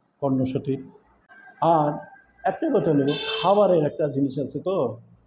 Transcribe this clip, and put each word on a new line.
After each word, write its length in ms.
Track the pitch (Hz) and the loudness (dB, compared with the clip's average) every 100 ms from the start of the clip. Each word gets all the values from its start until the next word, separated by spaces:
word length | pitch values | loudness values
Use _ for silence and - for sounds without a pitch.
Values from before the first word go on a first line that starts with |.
| _ - | _ -6
কর্ণসতীর। 600 | 139 131 127 139 - 135 - - _ _ _ - - - | -2 0 0 -2 -4 -6 -6 -20 _ _ _ -20 -18 -2
আর 320 | 160 165 147 156 - - _ _ | 2 4 2 -2 -10 -20 _ _
একটা 260 | - - 330 | -4 -2 0
কথা 160 | 247 165 | 0 2
হলো, 160 | 147 135 147 - - | 2 2 0 -2 -2
খাবারের 420 | 170 202 196 175 | 2 4 4 4
একটা 240 | 147 - 151 | 2 -2 -4
জিনিস 300 | 135 139 139 | 0 -2 -2
আছে 200 | 131 147 | -6 -6
তো 360 | 175 190 127 113 - _ | -4 -2 -2 -6 -16 _